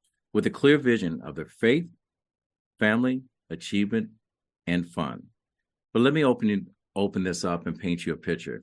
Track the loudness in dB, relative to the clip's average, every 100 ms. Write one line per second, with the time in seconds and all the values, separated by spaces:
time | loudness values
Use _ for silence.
0 | _ _ _ -2 -2 4 6 6 4 2
1 | 0 -6 -10 -12 -14 -2 2 2 0 -12
2 | _ _ _ _ _ _ _ -2 2 2
3 | 2 -2 -8 _ -14 -14 -4 -2 0 -2
4 | -4 -10 _ _ _ _ -4 -2 -2 -6
5 | -8 -8 -16 _ _ _ _ _ _ 2
6 | 2 4 2 2 2 0 -2 _ _ -2
7 | -2 -2 -4 -2 -2 -4 -6 -6 -4 -4
8 | -4 -6 -4 -6 -6 -12